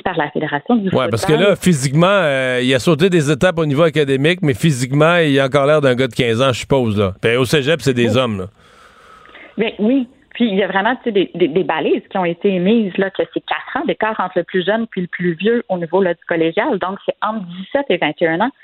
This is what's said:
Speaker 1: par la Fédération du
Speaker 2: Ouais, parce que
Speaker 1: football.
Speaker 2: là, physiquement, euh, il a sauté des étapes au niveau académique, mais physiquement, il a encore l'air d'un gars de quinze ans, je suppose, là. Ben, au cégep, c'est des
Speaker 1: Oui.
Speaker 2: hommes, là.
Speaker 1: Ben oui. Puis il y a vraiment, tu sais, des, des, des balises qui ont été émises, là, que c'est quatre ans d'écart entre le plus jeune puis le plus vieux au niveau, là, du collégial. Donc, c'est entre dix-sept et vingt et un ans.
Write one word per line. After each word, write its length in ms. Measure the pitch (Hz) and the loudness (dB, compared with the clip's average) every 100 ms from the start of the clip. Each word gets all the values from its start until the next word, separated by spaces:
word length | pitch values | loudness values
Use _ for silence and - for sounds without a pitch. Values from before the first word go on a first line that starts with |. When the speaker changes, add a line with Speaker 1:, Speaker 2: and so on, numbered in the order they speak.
Speaker 1:
par 120 | 196 165 | -4 -4
la 140 | 147 | -4
Fédération 460 | - 156 143 - 240 | -4 -4 -4 -2 0
du 120 | 190 | 0
Speaker 2:
Ouais, 200 | 131 123 | -2 0
parce 160 | 110 - | -2 0
que 60 | |
Speaker 1:
football. 180 | 156 202 | 2 2
Speaker 2:
là, 60 | 175 | 2
physiquement, 500 | 180 151 135 147 175 | 2 2 2 2 2
euh, 540 | 202 156 135 131 123 | 2 2 0 0 0
il 120 | 127 | 2
a 40 | 131 | 2
sauté 320 | 175 147 190 | 2 2 2
des 200 | 175 139 | 2 2
étapes 280 | 147 185 165 | 2 0 0
au 80 | 156 | 0
niveau 160 | 135 | 2
académique, 560 | 170 147 139 135 151 180 | 2 2 0 2 2 0
mais 120 | 160 | 0
physiquement, 640 | 127 165 123 127 143 156 175 | 2 0 0 0 2 4 4
il 220 | 156 135 | 2 2
a 60 | 135 | 2
encore 200 | 139 139 | 2 2
l'air 140 | 156 | 4
d'un 140 | 135 | 4
gars 140 | 123 131 | 2 0
de 60 | |
quinze 260 | - 120 113 | 0 0 2
ans, 120 | 135 | 0
je 80 | 117 | 0
suppose, 380 | - 139 117 104 | 0 0 2 0
là. 140 | 98 95 | -2 0
Ben, 140 | 110 120 | 0 0
au 80 | |
cégep, 360 | 131 156 131 165 | 2 0 0 0
c'est 100 | 135 | 0
des 180 | 123 117 | 0 2
Speaker 1:
Oui. 40 | 117 | 2
Speaker 2:
hommes, 220 | 123 101 | 0 -4
là. 80 | 92 _ _ - - _ - - - - - - | -10 _ _ -20 -20 _ -20 -20 -20 -20 -10 -6
Speaker 1:
Ben 140 | 220 - | -4 -2
oui. 300 | 214 269 240 _ _ | 0 0 -2 _ _
Puis 140 | - 233 | -4 -2
il 80 | 190 | 0
y 60 | |
a 20 | 185 | 0
vraiment, 300 | 190 214 254 | 0 -2 -2
tu 60 | |
sais, 80 | 247 | -2
des, 180 | 202 165 | -2 -2
des, 120 | 175 165 | 0 0
des 140 | 165 | 0
balises 380 | 165 147 202 311 - | -2 -2 -2 -2 -4
qui 80 | 196 | -4
ont 60 | |
été 240 | 175 170 208 | -4 -2 -2
émises, 420 | 185 180 233 202 180 | 0 2 2 0 -2
là, 120 | 190 | -4
que 120 | - 165 | -4 -6
c'est 120 | - - | -6 -6
quatre 300 | 156 - 262 | -8 -6 -6
ans 100 | 311 | -4
d'écart 320 | 170 214 214 | -2 -4 -2
entre 200 | 185 180 | -4 -4
le 40 | |
plus 200 | 165 185 175 | -4 -2 0
jeune 200 | 220 226 | -2 -4
puis 140 | - | -6
le 40 | 175 | -8
plus 280 | - 180 | -4 -4
vieux 280 | 160 208 233 - | -2 0 0 -2
au 100 | 185 | -6
niveau, 240 | 165 185 | -2 0
là, 120 | 190 | 0
du 100 | 170 - | -2 -4
collégial. 520 | 170 165 165 254 202 | 0 0 0 -2 -2
Donc, 180 | 180 196 - | -4 -6 -8
c'est 80 | - | -6
entre 220 | 208 220 180 | -6 -6 -10
dix-sept 380 | 180 190 277 277 | -12 -6 -4 -2
et 80 | 180 | -2
vingt 140 | 151 - | -2 0
et 60 | 165 | -2
un 140 | 165 | 0
ans. 100 | 240 - | -2 -4